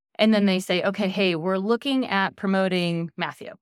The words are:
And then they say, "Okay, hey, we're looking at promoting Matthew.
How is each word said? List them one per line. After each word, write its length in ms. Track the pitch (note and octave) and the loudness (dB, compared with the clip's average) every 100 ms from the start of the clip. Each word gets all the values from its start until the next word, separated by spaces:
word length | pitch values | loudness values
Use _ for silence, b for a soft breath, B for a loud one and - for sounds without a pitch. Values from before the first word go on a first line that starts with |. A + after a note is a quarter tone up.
| _ - | _ 0
And 140 | A3 | 4
then 120 | G#3+ G3+ | 4 4
they 140 | F#3 | 0
say, 240 | - F3+ | 0 2
"Okay, 240 | G3+ G3 F#3+ | 2 0 -4
hey, 280 | F#3+ F#3 E3 | 0 0 0
we're 220 | F3+ F#3+ | -2 -2
looking 480 | G3+ A#3 C#4 C4 A#3+ | 0 -2 0 -2 -2
at 300 | G3 F#3+ - | -2 -2 -2
promoting 720 | G3 F#3+ F#3+ F3+ F3 E3+ E3+ - | -2 0 2 0 0 -2 -6 -6
Matthew. 360 | D#3 - - - | -8 -6 -18 -12